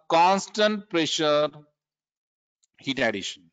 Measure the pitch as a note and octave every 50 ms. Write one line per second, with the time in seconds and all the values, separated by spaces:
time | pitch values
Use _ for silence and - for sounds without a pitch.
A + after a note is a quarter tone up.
0 | _ - E3 E3 E3+ F#3 G3 G3 - - - G#3+ G#3+ G#3+ G#3+ G#3 G3+ _ - E3+
1 | D#3+ C#3 - - D#3+ D3+ D3 D3 D3+ D3 C#3+ D3+ D3 _ _ _ _ _ _ _
2 | _ _ _ _ _ _ _ _ _ _ _ _ _ _ _ _ - C#3 C3+ B2+
3 | C3 A2+ G#2 G2+ F2 - - - E2 E2